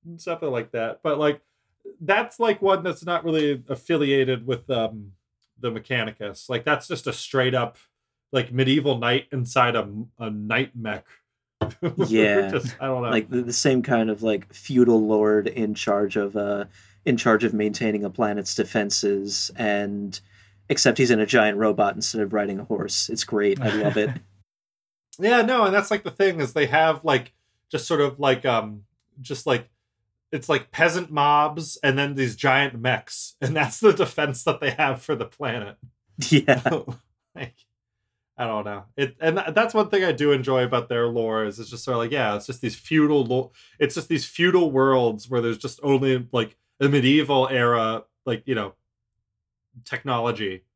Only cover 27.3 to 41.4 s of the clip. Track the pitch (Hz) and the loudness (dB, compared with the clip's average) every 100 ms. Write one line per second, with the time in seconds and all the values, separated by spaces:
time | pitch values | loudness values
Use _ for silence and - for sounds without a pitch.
27.3 | _ _ _ _ 151 - 160 143 135 139 | _ _ _ _ -8 -2 0 0 2 0
28.3 | 131 131 113 107 104 101 _ _ - 127 | 2 2 0 -2 -12 -20 _ _ -20 -12
29.3 | 131 - 120 - _ _ _ _ _ _ | -8 0 -2 -2 _ _ _ _ _ _
30.3 | 147 127 143 - - 165 165 170 151 147 | -10 -2 -2 -2 2 2 2 -4 0 4
31.3 | 147 151 151 151 - 143 131 143 139 127 | 4 2 -2 -10 -2 0 0 -2 -2 -4
32.3 | 101 139 131 139 120 123 117 - - - | 0 2 2 2 -2 -2 -2 -4 -12 -12
33.3 | _ 131 156 135 - 220 190 170 - 147 | _ -4 -2 -2 4 4 4 0 -2 -4
34.3 | 127 - 147 139 127 143 127 - 143 - | -2 -4 -2 -2 0 -2 -2 -6 -6 -6
35.3 | _ 139 117 101 - - _ _ - 143 | _ -6 -6 -10 -16 -20 _ _ -10 2
36.3 | 147 - 127 131 156 - 127 _ _ _ | 4 4 2 2 -2 -6 -16 _ _ _
37.3 | 175 123 _ _ _ _ _ _ _ _ | -16 -16 _ _ _ _ _ _ _ _
38.3 | - 117 107 104 101 98 - 139 - 160 | -8 -6 -4 -6 -10 -12 -4 -4 0 0
39.3 | 180 165 160 226 220 208 202 185 156 147 | 0 0 0 2 0 2 2 0 2 2
40.3 | 139 127 131 123 123 117 120 120 117 113 | 2 2 0 2 0 -2 -2 0 0 -2
41.3 | 110 | -2